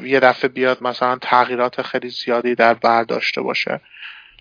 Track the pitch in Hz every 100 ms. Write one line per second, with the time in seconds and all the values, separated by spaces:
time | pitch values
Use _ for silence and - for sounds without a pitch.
0 | 123 135 127 123 139 131 127 127 123 120
1 | 127 127 - 123 123 123 123 - 123 127
2 | 123 - - 120 123 120 120 117 117 117
3 | 113 - - - 64 - - - - -
4 | - - - -